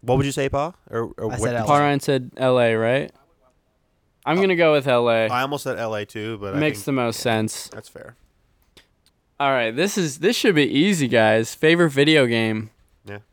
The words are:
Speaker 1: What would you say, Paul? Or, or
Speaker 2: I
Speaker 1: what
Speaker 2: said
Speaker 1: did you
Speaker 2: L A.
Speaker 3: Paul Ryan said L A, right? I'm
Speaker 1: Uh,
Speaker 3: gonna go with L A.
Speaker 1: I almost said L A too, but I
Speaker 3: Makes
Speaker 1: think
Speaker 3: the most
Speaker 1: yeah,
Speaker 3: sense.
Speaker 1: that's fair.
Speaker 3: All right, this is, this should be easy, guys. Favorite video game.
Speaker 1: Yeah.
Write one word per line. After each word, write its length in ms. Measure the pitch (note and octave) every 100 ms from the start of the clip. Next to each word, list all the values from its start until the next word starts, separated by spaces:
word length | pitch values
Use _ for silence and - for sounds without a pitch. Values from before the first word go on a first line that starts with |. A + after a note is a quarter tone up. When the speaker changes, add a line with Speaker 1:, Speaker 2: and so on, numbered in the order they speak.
Speaker 1:
What 160 | A#2+ C3
would 80 | C#3
you 60 |
say, 180 | C#3 C#3
Paul? 260 | C#3 D3+ - _
Or, 240 | A2+ A#2 -
or 60 |
Speaker 2:
I 20 | A2
Speaker 1:
what 120 | A#2+
Speaker 2:
said 60 | A2+
Speaker 1:
did 60 |
you 60 | A#2+
Speaker 2:
L 40 |
A. 40 | A2
Speaker 3:
Paul 120 | D3
Ryan 200 | D3 C#3+
said 320 | - C#3 B2+ -
L 220 | C3 B2+
A, 160 | A#2+ A2+
right? 360 | A2+ C3 D3+ _ _ _ _ _ _ _ _ _ _ _ -
I'm 120 | E3
Speaker 1:
Uh, 40 |
Speaker 3:
gonna 140 | G3 F3
go 180 | E3
with 140 | D3+ C3+
L 220 | B2 A#2+
A. 180 | A#2 A2
Speaker 1:
I 140 | B2
almost 220 | C3 C#3+
said 140 | C3+ A2
L 160 | A2+ G#2+
A 100 | G#2
too, 320 | A2+ G#2+ A2
but 160 | G2 F#2+
I 40 |
Speaker 3:
Makes 200 | D#3 G#2
Speaker 1:
think 60 | G#2
Speaker 3:
the 60 |
most 260 | C3+ A#2+ A2+
Speaker 1:
yeah, 40 |
Speaker 3:
sense. 460 | B2 A2 A2 - -
Speaker 1:
that's 200 | - -
fair. 260 | - - A2+ _ _ _ _ _ _ _ _ _ _ _ _
Speaker 3:
All 100 | C#3+
right, 200 | C3 A2+
this 260 | A#2 F#3+ G#3
is, 220 | E3 C#3
this 160 | E3+ A#3+
should 180 | A#3
be 120 | D#3+ C#3
easy, 420 | C#3 F#3 F#3 C3
guys. 480 | A#2+ G#2+ A2 A2+ -
Favorite 340 | D#3 E3+ E3+
video 380 | C3+ C#3+ D#3 B2
game. 420 | A#2 A2+ A2 G#2+ _ _ _ G2+
Speaker 1:
Yeah. 140 | G2+ G#2+